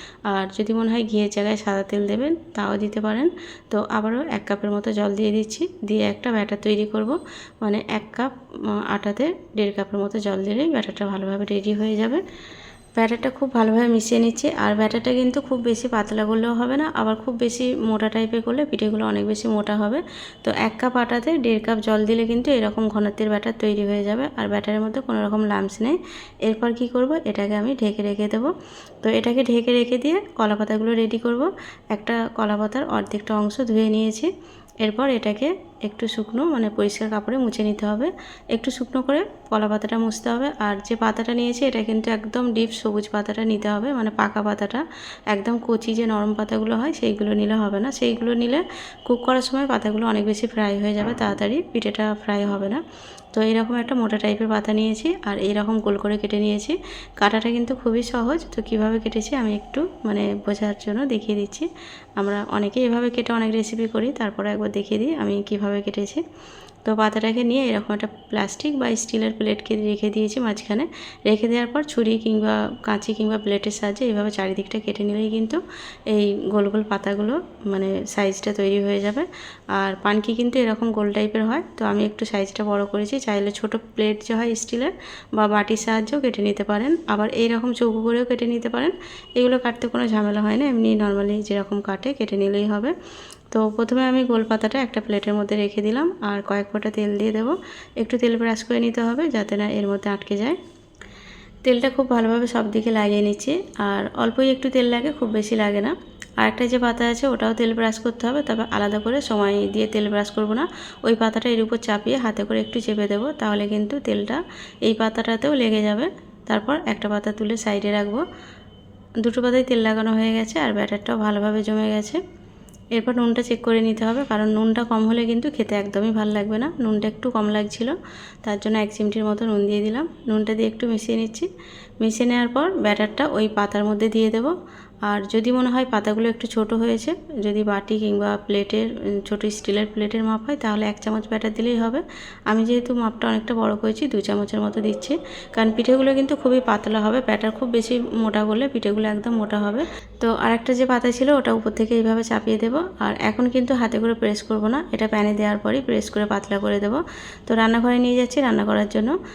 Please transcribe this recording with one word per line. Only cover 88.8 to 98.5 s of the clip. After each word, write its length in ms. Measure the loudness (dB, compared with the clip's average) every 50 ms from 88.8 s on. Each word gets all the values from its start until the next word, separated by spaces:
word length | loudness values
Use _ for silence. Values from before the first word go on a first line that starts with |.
| 0 0 -2 -2 -6 -16 -18 -18 -12 -4 2
এগুলো 200 | 4 4 6 4 4
কাটতে 260 | 2 0 -2 -2 -4 -2
কোনো 180 | 0 0 0 2
ঝামেলা 340 | 2 2 2 2 2 2
হয় 160 | 2 2 2 2
না, 60 | 2
এমনি 240 | 2 2 4 4 4 4
normally 420 | 4 4 2 2 2 2 0 0 0 -2
যেরকম 340 | -2 -2 -2 -2 -2 -2 -4
কাটে 280 | -2 -2 -4 -4 -2 -4 -2
কেটে 220 | -2 -2 -2 0 0
নিলেই 300 | 2 2 2 2 2 2
হবে। 240 | 0 0 0 -2 -2 -4 -6 -16 -18 -18 -20 -20 -20 -20 -10 -2 0
তো 60 | 2 2 2 2
প্রথমে 280 | 0 0 0 2 2 2
আমি 180 | 4 4 2 2
গোল 200 | 2 2 2 2
পাতাটা 340 | 2 0 0 0 0 0 0
একটা 200 | -2 -2 -2 -4
প্লেটের 320 | -2 0 0 0 0 0 0
মধ্যে 220 | 0 0 0 0 0 0
রেখে 180 | 0 0 0
দিলাম, 260 | 0 0 2 2 2 0 0 -2
আর 180 | -4 -4 -4 -4 -4 -2
কয়েক 160 | -2 -2 -2 -2
ফোঁটা 200 | -4 -4 -4 -4
তেল 200 | -2 -2 -2 0 0 0
দিয়ে 160 | 0 0 0 0
দেবো। 160 | 0 0 -2 -2 -4 -10 -16 -18 -18 -10 -6
একটু 200 | -6 -4 -2 0 2
তেল 160 | 2 2 2 2
ব্রাশ 220 | 2 0